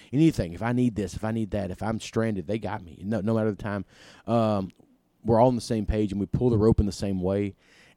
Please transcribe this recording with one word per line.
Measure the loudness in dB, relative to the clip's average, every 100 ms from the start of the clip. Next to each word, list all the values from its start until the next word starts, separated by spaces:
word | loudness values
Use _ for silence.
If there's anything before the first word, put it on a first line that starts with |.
| -4
anything, | 2 4 4 -2
if | -4
I | -2
need | 2 2 0
this, | -4
if | -4
I | -4
need | -2 -2
that, | -4 -4
if | -4
I'm | -4 -6
stranded, | -4 -2 -2 -2 -4
they | -4
got | -4 -8
me, | -12 -10
no, | -4 -2
no | 0
matter | 2 0
the | -2
time. | -4 -6 -6 -14 -20 -14 -2
Um, | 2 2 0 -2 -10 _ _ _ _
we're | 0 4
all | 4
on | 2
the |
same | -2 -2 0
page, | 0 0
and | 0
we | -2
pull | 0 2
the | 4
rope | 4 4
in | 2
the |
same | -2 -4 -2
way. | 0 0 -2 -6 _ _ -20